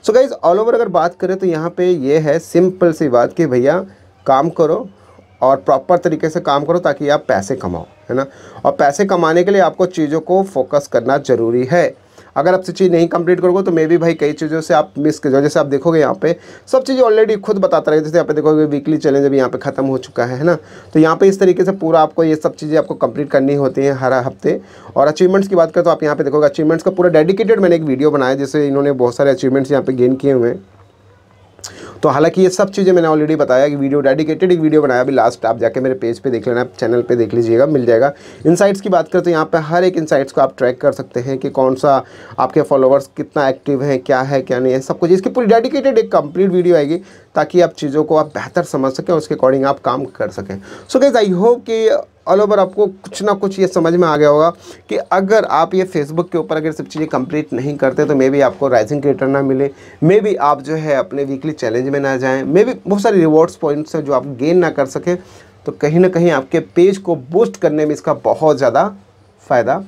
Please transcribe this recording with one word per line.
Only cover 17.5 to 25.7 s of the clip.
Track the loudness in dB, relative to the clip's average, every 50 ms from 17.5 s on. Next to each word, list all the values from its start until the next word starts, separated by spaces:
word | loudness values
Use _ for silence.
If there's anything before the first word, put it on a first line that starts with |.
| -2 0
बताता | 0 2 0 0 0 2
रहे, | 0 0
जैसे | 0 0 0
यहाँ | 0 0
पे | 0 -2
देखोगे | 0 2 2 2 2 2
वीकली | 0 0 -4 -2 -2 -4
चैलेंज | 0 0 0 2 2 2
अभी | 2 2
यहाँ | 2 0 0
पे | -2 -6
ख़त्म | -6 -6 -4 -4 -4
हो | -2 -4 -4
चुका | -6 -8 -4 -4 -4
है, | -4 -4
है | -2 0
ना। | 0 0 0 -4 -16 -20 -20 -20 -2 2
तो | 2
यहाँ | 4 4 4
पे | 4 2 2
इस | 4 4
तरीके | 2 2 2 2 0
से | -2 -2
पूरा | -4 -2 2 4 4
आपको | 2 2 0 -2 0
ये | 0 0
सब | 0 -2 -6 -6
चीज़ें | -6 -8 -2 0 0
आपको | 0 -2 -4
कंप्लीट | -4 -4 -4 -2 -4 -6 0
करनी | 0 0 2 2 0
होती | 0 0 -2 0 0 0
हैं | 0 -2
हर | 0 0 0 0
हफ्ते। | 0 -2 -4 -8 -4 -4 -4 -4 -4 -6 -14 -20 -20 -20 -6 0
और | 0 2
अचीवमेंट्स | 2 2 2 2 2 2 2 0 0
की | 2
बात | 0 0 2